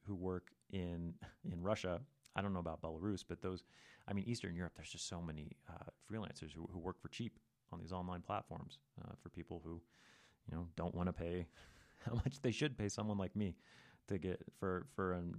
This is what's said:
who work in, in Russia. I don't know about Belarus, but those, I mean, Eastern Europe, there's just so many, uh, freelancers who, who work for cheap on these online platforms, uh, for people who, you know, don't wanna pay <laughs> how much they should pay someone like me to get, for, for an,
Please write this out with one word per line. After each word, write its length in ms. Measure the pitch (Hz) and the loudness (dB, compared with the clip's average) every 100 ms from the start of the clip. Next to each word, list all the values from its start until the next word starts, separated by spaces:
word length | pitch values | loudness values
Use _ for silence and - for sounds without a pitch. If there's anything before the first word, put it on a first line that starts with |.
| 101 | -6
who 80 | |
work 360 | 95 92 90 - - - | -2 0 0 -2 -20 -6
in, 440 | 95 87 85 85 - - - - | -2 0 0 -2 -4 -10 -8 -4
in 120 | 87 | 0
Russia. 400 | 92 110 92 87 139 _ - - | 2 2 2 0 -2 _ -4 0
I 60 | |
don't 100 | 101 | 2
know 80 | 92 | 2
about 220 | 85 80 | 0 -2
Belarus, 420 | 80 78 101 95 - | -2 0 2 0 -2
but 160 | 82 | -2
those, 220 | 95 92 - - - - - | -2 -2 -6 -20 -20 -14 0
I 60 | |
mean, 120 | 101 98 | 0 2
Eastern 260 | 117 95 | 2 0
Europe, 200 | 85 87 - | 0 -2 -4
there's 140 | 78 | -10
just 180 | - - | -6 -4
so 120 | - | -2
many, 360 | 85 76 76 - - | -2 -4 -6 -10 -12
uh, 220 | 87 - - - | -10 -10 -12 -6
freelancers 440 | 110 92 - 80 | -4 -4 -6 -8
who, 160 | 82 82 | -6 -6
who 80 | 87 | -4
work 220 | 85 90 | -4 -4
for 80 | - | -6
cheap 320 | - 120 - _ _ - | -4 -4 -4 _ _ -10
on 80 | 87 | -8
these 100 | 87 | -2
online 300 | 92 90 90 | 0 0 -2
platforms, 580 | 87 104 - - - - _ - | 0 -2 0 -6 -8 -12 _ -12
uh, 120 | - - | -10 -10
for 80 | - | -10
people 300 | - 80 85 | -8 -6 -6
who, 160 | 82 82 - - - - - _ - | -4 -6 -8 -20 -20 -20 -20 _ -6
you 80 | 85 | -4
know, 120 | 85 85 | -4 0
don't 180 | 85 | 0
wanna 180 | - 90 | 4 2
pay 360 | 80 85 90 85 - - - | 2 2 2 0 -6 -20 -20
<laughs> 300 | - - - | -20 -6 0
how 60 | |
much 260 | 117 - - | 2 2 2
they 100 | 127 | 2
should 260 | 110 151 120 | 4 2 4
pay 100 | 104 | 0
someone 300 | 104 107 104 | 2 2 4
like 160 | 90 | 2
me 220 | 104 101 - - - - - - | 4 2 2 -10 -20 -20 -18 -2
to 120 | 98 | 0
get, 220 | 92 87 - - | 2 0 -2 -2
for, 260 | 98 90 - | 2 2 2
for 200 | - 95 | 2 4
an, 200 | 90 87 | 4 2